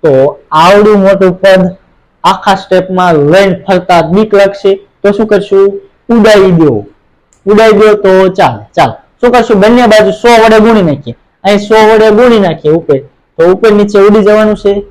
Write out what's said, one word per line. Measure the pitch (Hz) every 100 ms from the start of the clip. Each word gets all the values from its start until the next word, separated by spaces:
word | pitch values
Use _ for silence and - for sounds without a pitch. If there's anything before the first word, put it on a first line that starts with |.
તો | 165 135 139 - _
આવડું | 156 170 202 214 208
મોટું | 190 190 190
પદ | 180 196 190 180 180 _ _ _ _
આખા | 170 190 - 190
સ્ટેપમાં | - 185 180 185 180
લઈને | 160 147 180 196 180 -
ફરતા | 185 175 175
બીક | 156 185 214
લાગશે, | 202 196 202 202 196
તો | - _ 202
શું | 202 214
કરશું? | 208 202 196 196 196 - _ _
ઉડાવી | 233 214 208 190
દો, | 170 156 110 104 _ _ _ _ _ 190
ઉડાવી | 208 220 202
દો | 214
તો | 208 196 190 190
ચાલે. | 190 160 113 107 -
ચાલો, | 139 - _ _
શું | 240
કરશું? | 240 233 214
બંને | 208 240 240
બાજુ | 214 214
સો | - 240 233 226
વડે | 220
ગુણી | 214 220
નાખીએ, | 175 139 - 117 _ _
અહીં | 190 208
સો | 208 220 214
વડે | 220 220
ગુણી | 208 247 226
નાખીએ | 190 156 151
ઉપર, | 160 165 139 131 _ _ -
તો | 165
ઉપર | 196 226
નીચે | 208 208 202
ઉડી | 196 214
જવાનું | 202 214 214 214
છે. | 202 202 202